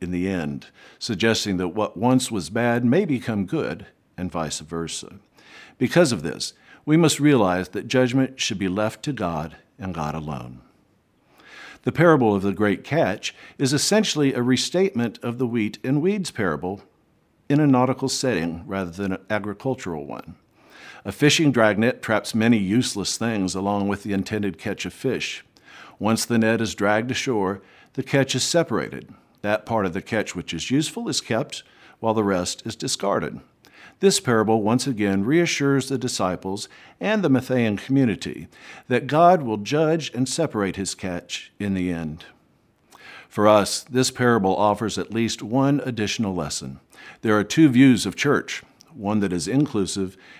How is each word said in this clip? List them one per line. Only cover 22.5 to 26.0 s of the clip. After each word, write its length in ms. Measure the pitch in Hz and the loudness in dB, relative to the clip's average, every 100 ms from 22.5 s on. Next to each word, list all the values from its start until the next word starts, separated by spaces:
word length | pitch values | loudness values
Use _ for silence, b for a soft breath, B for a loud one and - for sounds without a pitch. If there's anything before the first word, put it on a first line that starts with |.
| 117 | 4
useless 600 | 95 110 123 101 90 - | 2 0 0 -2 -4 -4
things 380 | 113 110 92 90 | -4 -2 -2 -2
along 320 | 98 104 101 | -2 -2 -2
with 160 | 98 | -4
the 100 | 107 | -4
intended 460 | 98 90 107 101 98 | -4 -2 -4 -4 -6
catch 260 | 110 95 92 | -8 -8 -8
of 80 | |
fish. 520 | - 135 92 - - - _ B B B - | -6 -4 -4 -4 -10 -16 _ B B B -6